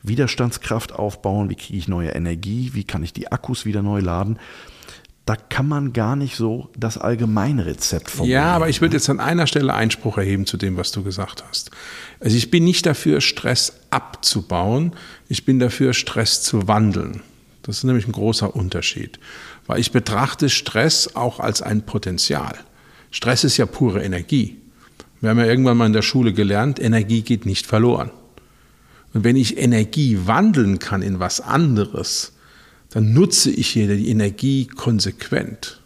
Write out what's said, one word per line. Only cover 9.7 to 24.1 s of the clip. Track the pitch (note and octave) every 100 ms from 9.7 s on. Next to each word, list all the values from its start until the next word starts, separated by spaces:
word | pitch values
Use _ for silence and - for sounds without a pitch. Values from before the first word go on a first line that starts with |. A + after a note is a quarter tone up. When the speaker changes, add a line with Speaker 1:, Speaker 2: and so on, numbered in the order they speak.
| G#2+
Speaker 2:
Einspruch | A2+ - A2+ G2+
erheben | G2 G2 F#2+
zu | F#2
dem, | G2 F2+
was | F2+
du | G2+
gesagt | F#2+ F#2 F#2+ - -
hast. | - - - - - - -
Also | - A#2
ich | A2+
bin | F3
nicht | E3+ F3 E3+
dafür, | C#3+ D#2+ D3
Stress | - - - B2 - - _
abzubauen. | C3+ - - - G#2+ F2 F2 F#2+ B2 E3+ E3+ - - _
Ich | A#2+ -
bin | C3
dafür, | B2 - C3
Stress | B2 - - A2+ -
zu | - A2 F#2+
wandeln. | G#2+ G#2+ F#2+ - - - - _ _
Das | - G#2+
ist |
nämlich | C3 B2 G#2
ein |
großer | G2+ G#2 A2 G#2 -
Unterschied. | F#2 F2 - - - - - - - - -
Weil | -
ich | A#2+
betrachte | B2+ A2+ G#2+ C3+ - D3
Stress | - - G#2+ D#3 - - -
auch | A#2+ -
als | A2+ G#2
ein | - G#2+
Potenzial. | - G#2+ F#2+ F2+ - C#2+ D2 - - _ - - -
Stress | - A#2 B2
ist | D3 -
ja | A2+
pure | - B2+ F#2+
Energie. | F2+